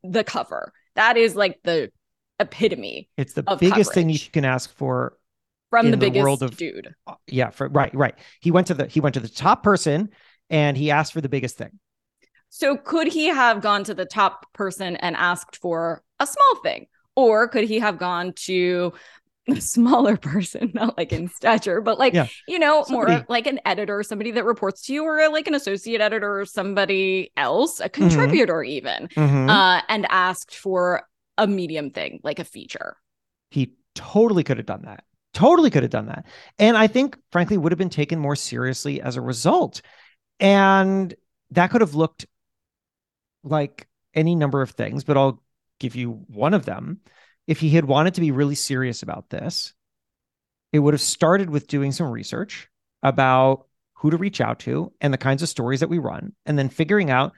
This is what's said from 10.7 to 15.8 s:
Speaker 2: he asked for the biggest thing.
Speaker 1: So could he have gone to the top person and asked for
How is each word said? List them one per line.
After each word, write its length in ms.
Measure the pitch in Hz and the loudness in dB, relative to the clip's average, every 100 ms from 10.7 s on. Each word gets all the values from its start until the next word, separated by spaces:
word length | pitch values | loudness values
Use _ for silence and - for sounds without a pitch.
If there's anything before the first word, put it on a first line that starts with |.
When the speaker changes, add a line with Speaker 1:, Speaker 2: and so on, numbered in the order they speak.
| 131 | 0
Speaker 2:
he 120 | 151 | 0
asked 220 | 147 151 | 0 0
for 80 | 160 | -4
the 80 | 139 | -4
biggest 300 | 135 120 - | -4 -6 -10
thing. 200 | - - _ _ _ _ _ _ _ | -16 -16 _ _ _ _ _ _ _
Speaker 1:
So 280 | - 277 285 | -4 -2 -2
could 300 | - 320 320 | -2 -2 -2
he 180 | 320 302 | 0 0
have 340 | 285 240 208 | 2 2 2
gone 240 | 208 202 | 0 -2
to 80 | 202 | -2
the 140 | 180 185 | -8 -6
top 440 | 214 196 - - | 0 0 0 -20
person 420 | - 196 - 190 175 | -8 -8 -6 -8 -6
and 180 | 175 160 | -6 -2
asked 400 | 175 175 - - | -2 -2 -6 -12
for 460 | 180 165 | -6 -4